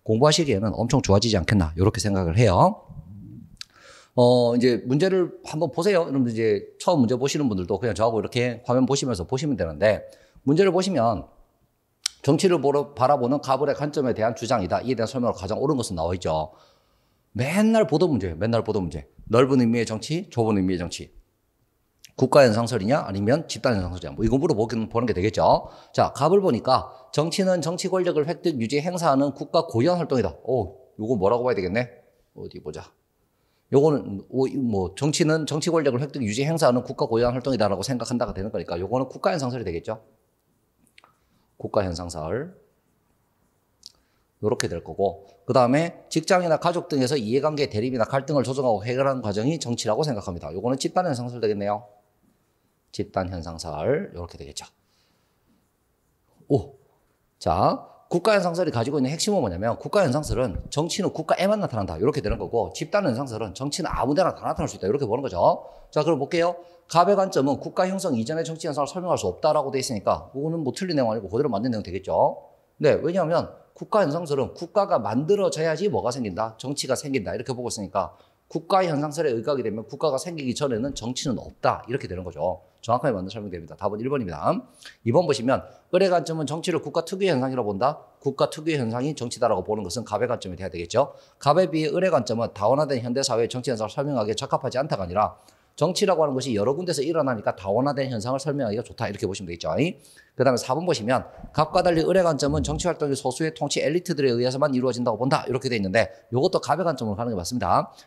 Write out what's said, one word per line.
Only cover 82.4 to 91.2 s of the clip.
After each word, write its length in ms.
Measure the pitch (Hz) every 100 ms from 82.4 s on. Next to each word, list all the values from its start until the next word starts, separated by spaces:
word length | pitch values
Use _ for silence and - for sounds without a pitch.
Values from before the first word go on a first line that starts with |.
| 90 - - _
정확하게 320 | - 123 147
맞는 160 | 101 92
설명이 200 | 107 104
됩니다. 260 | 87 82 78
답은 240 | 101 104
일 100 | 123
번입니다. 500 | 143 98 76 104 190 - _ - -
이 80 | 113
번 120 | 139
보시면 380 | 165 131 120 113 - - _
을의 160 | 180 190
관점은 340 | 175 160 160
정치를 380 | 143 160 180 160
국가 220 | 151 165 165
특유의 240 | 190 196
현상이라고 360 | 139 131 131 104
본다. 340 | 98 131 151 - _
국가 300 | 139 131 147
특유의 280 | - 156 147
현상이 360 | 113 120 143
정치다라고 500 | 139 120 110 117 95
보는 200 | 90 107
것은 200 | 92 117
갑의 240 | 107 104 117
관점이 280 | 110 92 87
돼야 120 | 95
되겠죠. 460 | 85 85 117 147 -